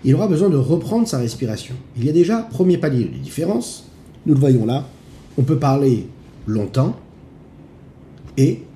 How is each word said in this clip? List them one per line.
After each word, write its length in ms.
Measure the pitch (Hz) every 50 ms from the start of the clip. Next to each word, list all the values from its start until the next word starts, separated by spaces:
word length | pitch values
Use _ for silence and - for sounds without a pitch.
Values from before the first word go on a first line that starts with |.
| -
Il 100 | 131 135
aura 120 | 160 214
besoin 220 | 208 175 151 196 196
de 60 | 160
reprendre 520 | 139 131 131 165 170 - - 208 233 233
sa 100 | 226 -
respiration. 580 | 131 120 113 - - 131 110 107 107 - - 127 - - - -
Il 80 | 117 117
y 40 | 147
a 40 | 156
déjà, 300 | 170 170 170 226 226 220
premier 340 | - - - 185 185 175
palier 280 | - - 151 135 123 107
de 120 | 85 -
différence, 720 | 127 135 - - 143 160 165 208 240 233 - - - - - - - - - - - -
nous 100 | 160 147
le 40 | 135
voyons 260 | 143 139 127 117 107
là, 220 | 110 127 139 135 - - - - - - - - - -
on 60 | - 127
peut 160 | 131 156 131
parler 480 | 143 139 135 139 139 135 123 101 90 - - - - - - - -
longtemps 480 | - 107 107 101 - - 131 135 - - - - - - - - - - - - - - - - - - - - - - - - - - - - - -
et 240 | - 135 156 - - - - -